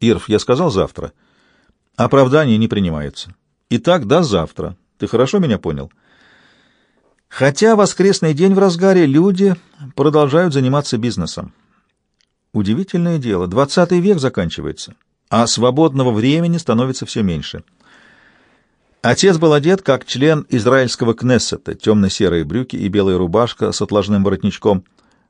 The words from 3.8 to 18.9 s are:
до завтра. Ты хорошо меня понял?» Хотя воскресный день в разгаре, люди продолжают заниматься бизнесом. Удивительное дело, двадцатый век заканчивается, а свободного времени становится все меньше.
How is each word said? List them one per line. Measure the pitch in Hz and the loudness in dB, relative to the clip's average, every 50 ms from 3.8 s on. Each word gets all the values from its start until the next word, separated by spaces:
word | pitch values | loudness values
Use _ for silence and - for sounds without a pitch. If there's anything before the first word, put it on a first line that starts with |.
| - 170 180 170 117 | 0 0 0 0 0
до | 98 139 180 | 0 2 2
завтра. | 175 127 98 85 78 - - - 80 80 92 _ _ _ _ - | 2 2 0 -2 -2 -4 -8 -10 -12 -12 -12 _ _ _ _ -10
Ты | - | -8
хорошо | - - 113 127 131 - 202 | -2 0 0 0 0 0 -2
меня | 180 135 104 - | 0 0 -2 -4
понял?» | - 87 76 69 67 - _ _ _ _ _ _ _ _ _ _ _ _ _ _ _ _ _ _ _ _ _ _ _ _ _ _ _ _ | -4 -6 -8 -8 -10 -14 _ _ _ _ _ _ _ _ _ _ _ _ _ _ _ _ _ _ _ _ _ _ _ _ _ _ _ _
Хотя | - - 127 143 139 - 208 226 226 | -4 0 0 0 2 2 4 4 4
воскресный | 208 196 - - - 180 196 190 - 175 156 147 | 4 2 2 2 2 2 2 2 2 0 -2 0
день | 143 185 196 | 2 2 2
в | 196 190 | 4 4
разгаре, | 196 190 170 170 190 196 190 180 165 | 2 2 2 2 2 4 4 4 4
люди | 139 135 156 180 202 185 185 202 196 180 165 _ _ _ - 143 127 - | 4 4 4 2 2 2 2 2 0 0 -2 _ _ _ -20 -20 -12 -4
продолжают | - 139 151 147 151 147 135 139 170 185 175 | 0 0 2 4 4 2 4 2 2 2 2
заниматься | 139 143 131 127 135 147 147 - 139 110 | 0 0 0 0 0 -2 -2 -2 -4 -4
бизнесом. | 113 120 95 92 82 - - 82 78 - _ _ _ _ _ _ _ _ _ _ _ _ _ _ _ _ _ _ _ _ | -2 -4 -4 -4 -6 -8 -8 -12 -14 -16 _ _ _ _ _ _ _ _ _ _ _ _ _ _ _ _ _ _ _ _
Удивительное | - 110 98 101 113 165 190 - - 175 170 175 165 151 | -4 -4 -2 -2 -2 -2 -4 -4 -2 -2 -2 -2 -2 -4
дело, | 123 113 98 87 92 | -2 -2 -2 -2 -2
двадцатый | 90 92 123 139 139 - 185 175 175 185 175 | -2 0 -2 -2 0 2 0 0 2 2 0
век | 170 208 202 156 | 2 2 0 0
заканчивается, | 131 123 - - 87 80 - - 73 71 69 - - - - _ _ _ _ _ _ - | 0 -4 -2 -2 -4 -4 -6 -8 -10 -10 -10 -12 -16 -20 -20 _ _ _ _ _ _ -2
а | - 113 117 | 0 0 0
свободного | 110 - 110 117 127 127 147 165 156 135 135 131 127 | 0 0 0 0 0 2 2 2 2 2 0 0 0
времени | 110 107 117 135 147 165 170 170 170 165 | 0 0 0 0 0 0 0 -2 -2 -4
становится | - - 110 117 131 131 131 - - | -2 -2 -2 0 0 -2 -4 -8 -10
все | - - 117 | -8 -4 -2
меньше. | 104 92 82 73 69 - - 82 - _ _ _ _ _ _ _ _ _ _ _ _ _ _ _ _ _ _ _ _ _ _ _ _ _ | -2 -2 -2 -4 -8 -10 -14 -16 -18 _ _ _ _ _ _ _ _ _ _ _ _ _ _ _ _ _ _ _ _ _ _ _ _ _